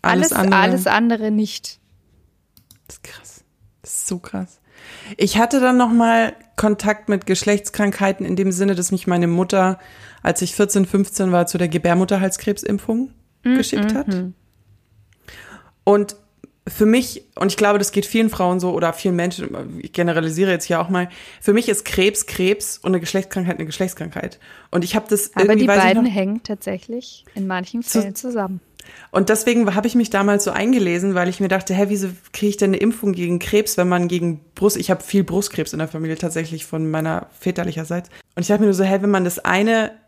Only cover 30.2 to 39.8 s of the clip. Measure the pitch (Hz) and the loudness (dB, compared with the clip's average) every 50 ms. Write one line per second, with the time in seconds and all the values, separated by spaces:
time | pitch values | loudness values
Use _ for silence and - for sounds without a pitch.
30.2 | 196 208 202 202 202 196 - - 202 233 262 240 196 175 170 175 185 196 190 180 | 2 2 2 2 0 -2 -2 0 2 2 2 4 4 2 0 0 0 0 0 2
31.2 | 175 180 180 - 196 185 190 190 190 - 185 190 202 196 208 196 190 185 180 - | 0 0 0 -2 0 0 0 0 0 -2 0 0 2 0 0 -2 -4 -6 -8 -12
32.2 | _ - - - 208 208 202 - 208 196 190 - - 226 226 - - 202 180 180 | _ -16 -8 -2 -2 -2 0 2 0 0 2 2 0 0 0 0 -2 -4 -2 -2
33.2 | 175 170 175 175 - - 208 208 220 - - - 180 180 180 180 180 175 180 175 | -2 -2 -2 -2 -2 0 0 0 0 0 0 0 2 2 2 2 2 0 0 0
34.2 | 170 170 160 147 _ _ _ - 190 208 208 - - - 185 185 - - - 196 | -2 -2 -4 -4 _ _ _ 0 0 2 2 0 0 -2 -2 -2 -2 0 0 0
35.2 | 180 - 175 190 202 - - - 151 - - 156 160 160 - 160 165 160 160 156 | 2 2 -2 -4 -4 -4 -4 -6 -6 -4 -4 -6 -6 -6 -6 -6 -6 -6 -4 -4
36.2 | 180 165 165 165 165 156 165 156 - - - 160 160 156 156 160 160 160 160 175 | -4 -4 -4 -4 -6 -6 -8 -12 -10 -8 -6 -4 -4 -2 -2 -2 -2 -2 -4 -4
37.2 | - - _ - - 185 180 175 175 180 151 165 160 - 170 180 175 - - - | -6 -10 _ -6 -6 -4 -4 -4 -6 -6 -6 -8 -6 -6 -6 -8 -8 -10 -20 -20
38.2 | - _ _ 175 175 - 208 202 214 202 190 180 196 190 196 190 196 202 202 190 | -20 _ _ -6 0 0 2 4 4 4 4 2 2 2 2 2 2 2 2 2
39.2 | 180 175 175 - - 180 180 190 208 226 226 226 | 2 0 -2 -2 -2 0 0 2 2 2 2 0